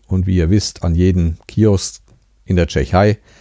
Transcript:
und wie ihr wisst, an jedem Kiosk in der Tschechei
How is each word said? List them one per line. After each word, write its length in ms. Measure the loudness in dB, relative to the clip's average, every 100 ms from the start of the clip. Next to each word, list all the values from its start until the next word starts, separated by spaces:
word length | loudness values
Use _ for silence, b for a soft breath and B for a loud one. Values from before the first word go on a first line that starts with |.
| -6
und 200 | -4 0
wie 100 | 0
ihr 120 | 2
wisst, 340 | 0 -2 -6
an 120 | -2 0
jedem 400 | 2 2 -2 -4 -8
Kiosk 560 | 0 2 2 -4 -14 _ _ _ _ -4
in 100 | -2
der 120 | 0
Tschechei 500 | -2 0 2 2 0 b b